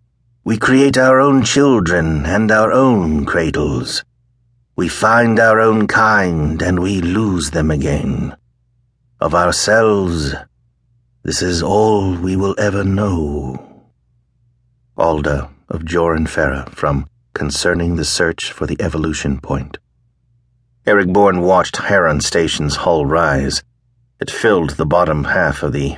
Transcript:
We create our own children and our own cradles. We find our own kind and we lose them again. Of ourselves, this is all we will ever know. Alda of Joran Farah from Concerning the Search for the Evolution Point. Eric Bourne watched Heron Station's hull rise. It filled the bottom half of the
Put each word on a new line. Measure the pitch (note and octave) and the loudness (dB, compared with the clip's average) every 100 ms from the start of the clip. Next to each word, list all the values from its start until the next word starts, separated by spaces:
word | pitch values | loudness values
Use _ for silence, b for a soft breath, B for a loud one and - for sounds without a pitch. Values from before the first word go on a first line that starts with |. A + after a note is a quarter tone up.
| _ _ _ _ | _ _ _ _
We | - A2+ | -4 -2
create | C3 C3 C#3 C3 | 2 4 4 4
our | C3 C3 | 4 4
own | C#3+ C3+ | 4 2
children | A2+ C#3 C#3+ A#2 E2+ F2 D#2+ D#2 D2 | 2 2 4 4 2 0 0 -2 -2
and | G2+ G#2+ | 0 2
our | G#2+ A2 | 2 4
own | B2+ C3+ A2 E2 D2+ - | 4 4 2 0 -2 -2
cradles. | F2 D#2+ C#2+ D2 B1 B1 - - _ _ _ _ _ _ - | -2 -2 -2 -2 -4 -6 -10 -12 _ _ _ _ _ _ -6
We | F2 | -4
find | - A2 A#2 A#2 A2+ | 0 2 4 4 4
our | A2+ A2 | 4 4
own | A2+ A2 G#2+ | 4 2 2
kind | - G#2+ G#2 F#2 E2 D2 D#2+ | 2 2 2 0 0 -2 -2
and | F2+ F2+ | -2 0
we | F#2 G2 | 0 -2
lose | E2+ G2+ G#2+ F2+ D2+ | -2 0 0 -2 -2
them | E2+ D#2 | -2 0
again. | D2+ D2 D2+ C#2 C#2+ C#2 - _ _ _ _ _ _ _ - | 0 -2 -2 -2 -4 -6 -10 _ _ _ _ _ _ _ -6
Of | E2 | -2
ourselves, | E2+ F2 - - A2 A2 G2+ F2+ E2+ C#2 - - _ _ _ _ _ _ _ | 2 0 0 2 4 4 2 0 -2 -4 -6 -14 _ _ _ _ _ _ _
this | - - | -8 -4
is | F2+ E2+ | -2 -2
all | E2 G2+ A2 G#2 F#2+ | 0 2 2 2 0
we | F2 F2+ F#2+ | -4 -4 -2
will | G2 F#2+ | -2 -2
ever | G#2 G2 | -2 -2
know. | G2 G2 G#2 E2+ D2 D2 C2 C2 - - _ _ _ _ _ _ _ _ _ _ _ - | -2 0 0 -2 -4 -6 -8 -10 -14 -20 _ _ _ _ _ _ _ _ _ _ _ -2
Alda | E2 D#2 D2 C#2+ C#2 - - | 0 0 -2 -4 -6 -16 -12
of | D#2+ D#2+ | -10 -4
Joran | E2+ E2+ D#2+ D#2 | -2 0 0 -2
Farah | - C#2+ C2+ C2 | -2 -2 -4 -10
from | - D2+ C#2+ C#2+ _ _ | -6 -4 -2 -6 _ _
Concerning | - D2 - F2 F2 E2+ E2+ | -8 -6 -2 -2 -2 -2 -4
the | |
Search | D2+ - E2+ E2 - | -4 -2 -2 -4 -10
for | - D2+ | -8 -6
the | D#2 | -4
Evolution | F#2+ D#2 D#2 D2+ D2+ C#2 | -4 -4 -4 -4 -4 -6
Point. | - C#2+ C#2+ - _ _ _ _ _ _ _ _ _ _ | -6 -8 -8 -16 _ _ _ _ _ _ _ _ _ _
Eric | - G#2 F#2 | 0 2 2
Bourne | F#2+ G2+ F2+ | 4 4 4
watched | F2+ F2+ E2+ - | 2 2 2 -4
Heron | - G2 E2 D2 | -2 2 2 0
Station's | - E2+ D#2+ - D2 C#2+ | -2 0 -2 -2 -4 -2
hull | F2+ D#2+ C#2+ | 0 0 0
rise. | D#2+ D#2+ C#2 C#2 - - _ _ _ _ - | 0 0 0 -2 -6 -10 _ _ _ _ -8
It | - | -8
filled | - A2+ F#2+ D2+ D2 | 0 2 2 0 -2
the | |
bottom | D#2 F2 E2+ D2+ | 0 2 2 0
half | C#2 - D#2 C#2 | 0 0 0 -2
of | D2+ | -4
the | C#2 C#2 | -4 -4